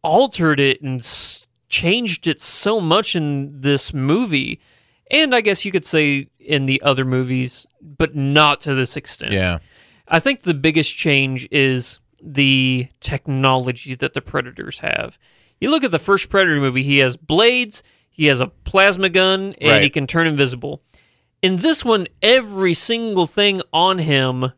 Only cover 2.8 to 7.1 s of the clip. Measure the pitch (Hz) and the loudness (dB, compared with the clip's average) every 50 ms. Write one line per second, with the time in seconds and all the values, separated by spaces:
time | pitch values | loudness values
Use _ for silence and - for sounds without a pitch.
2.8 | 180 160 165 202 214 - - 180 156 147 143 139 139 143 147 139 131 143 143 135 | 0 2 0 0 0 0 -2 -2 -2 -2 -4 -4 -6 -8 -12 -4 0 0 0 0
3.8 | - - - 143 131 135 156 214 254 208 156 139 127 123 113 - _ _ _ _ | 0 -4 -4 -4 0 0 0 0 0 0 0 -2 -2 -2 -8 -12 _ _ _ _
4.8 | _ _ _ _ _ _ - 294 320 285 247 240 214 208 196 185 - 202 185 185 | _ _ _ _ _ _ 0 2 2 4 2 2 2 2 0 0 -2 -2 -4 -4
5.8 | 147 - - 160 151 147 143 139 135 _ _ _ _ - - 139 135 131 135 - | -4 0 0 0 2 2 0 -2 -4 _ _ _ _ -4 -2 -2 0 0 -2 0
6.8 | - 143 135 127 131 131 | 2 0 0 2 0 0